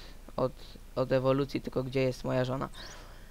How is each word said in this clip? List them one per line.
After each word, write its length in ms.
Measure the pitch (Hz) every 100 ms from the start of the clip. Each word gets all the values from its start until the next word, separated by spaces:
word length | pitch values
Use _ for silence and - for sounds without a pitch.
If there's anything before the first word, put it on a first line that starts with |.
| - - - -
od, 160 | 131 - - - - -
od 160 | 131
ewolucji, 480 | 135 131 135 139 151
tylko 240 | - -
gdzie 160 | 131 131
jest 240 | 131 131
moja 200 | 131 131
żona? 240 | 127 131 139 - - - - - -